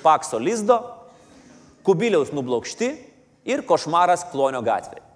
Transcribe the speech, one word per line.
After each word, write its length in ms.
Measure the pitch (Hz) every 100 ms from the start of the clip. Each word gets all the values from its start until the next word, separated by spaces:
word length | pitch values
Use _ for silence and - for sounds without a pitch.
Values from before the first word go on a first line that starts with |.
Pakso 360 | 156 151 - 113
lizdo, 400 | 147 226 214 233 - - - - _ - - - - _ 190
Kubiliaus 480 | 175 233 170 131 143
nublokšti 520 | 127 120 - - 247 311 - _ _ _ -
ir 140 | 175
Košmaras 600 | - 160 156 170 180 175 -
Klonio 320 | 135 135 127
gatvėje. 400 | 113 98 - - _